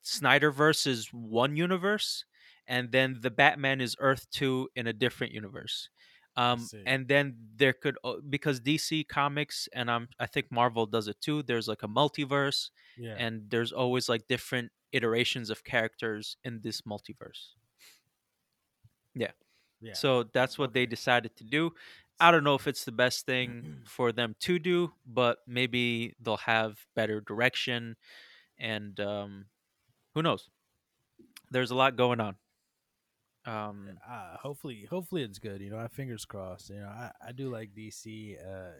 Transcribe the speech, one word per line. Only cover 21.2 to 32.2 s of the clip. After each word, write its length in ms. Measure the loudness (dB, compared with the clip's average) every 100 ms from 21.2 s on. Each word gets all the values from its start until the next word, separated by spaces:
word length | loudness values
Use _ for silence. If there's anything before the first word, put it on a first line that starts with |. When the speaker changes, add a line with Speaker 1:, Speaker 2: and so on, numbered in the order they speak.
| 2 -8
Speaker 1:
to 60 |
do. 300 | -4 0 0 -4 -16 -20 _ 6
I 120 | 8
don't 120 | 8
know 120 | 6 4
if 120 | 2
it's 160 | -4 -2
the 60 |
best 340 | 2 2 2 -2
thing 580 | -2 -2 -6 -12 -14
Speaker 2:
<clears throat> 40 | -10
Speaker 1:
for 240 | 0 2
them 240 | 2 -2 -2
to 180 | 0 0
do, 340 | 2 2 0 -4 -4
but 340 | 2 2 2 -4
maybe 680 | -2 0 2 0 0 -4 -6
they'll 180 | -2 -2
have 480 | 2 2 0 -4 -8 -2
better 260 | 0 -2
direction, 760 | -4 0 0 2 -2 -4 -6 -14 -18 -20 -20 -20 _ -10
and, 400 | -6 -4 -6 -6
um, 480 | -4 -4 -6 -12 -20 _ _ _ _ _ _
who 80 | -2
knows? 280 | 0 0 -4 _ _ _ _ _ _ _ -20 -20 -4
There's 220 | -2 2
a 40 | 4
lot 200 | 4 6
going 240 | 4
on. 160 | 4